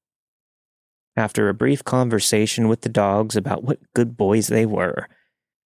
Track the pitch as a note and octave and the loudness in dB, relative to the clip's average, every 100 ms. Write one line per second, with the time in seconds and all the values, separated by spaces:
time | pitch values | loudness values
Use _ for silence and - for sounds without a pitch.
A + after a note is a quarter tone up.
0 | _ _ _ _ _ _ _ _ _ _ | _ _ _ _ _ _ _ _ _ _
1 | _ A#2 G#2+ A2+ G2+ G2+ B2+ C#3+ - B2+ | _ -4 -2 0 0 0 0 0 0 0
2 | B2 G#2+ - G#2+ G#2+ - A2 A2+ A#2 A2 | 0 0 0 0 0 2 0 0 0 0
3 | G2+ G2+ A2 G#2+ G2 - B2+ - _ A#2+ | 2 2 0 -2 -2 -4 -4 -6 _ 0
4 | A#2 A#2 G2 A2 - A2+ A2 G2+ F2+ - | 0 0 2 2 0 0 0 0 -2 -4
5 | - _ _ _ _ _ | -10 _ _ _ _ _